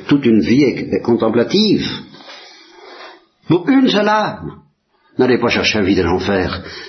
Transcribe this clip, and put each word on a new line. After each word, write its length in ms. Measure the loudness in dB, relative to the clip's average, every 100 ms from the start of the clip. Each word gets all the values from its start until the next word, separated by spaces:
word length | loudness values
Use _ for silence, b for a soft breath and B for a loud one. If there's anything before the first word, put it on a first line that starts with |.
| -2
toute 180 | 0 4
une 140 | 2
vie 240 | 4 2
est, 280 | 2 0 -4
est 100 | -4
contemplative. 840 | 0 0 2 0 0 0 2 0 -2 -10 -14 B B B B B B B B B B B _ _ -2
Pour 220 | 0 2
une 200 | 2 4
seule 200 | 2 0
âme. 540 | 0 -2 -6 -12 -14 _ _ _ _ _ -2
N'allez 200 | 2 2
pas 100 | 0
chercher 300 | 0 -2 0
à 40 |
vider 200 | 0 2
l'enfer. 600 | 0 0 0 -2 -2 -6 B B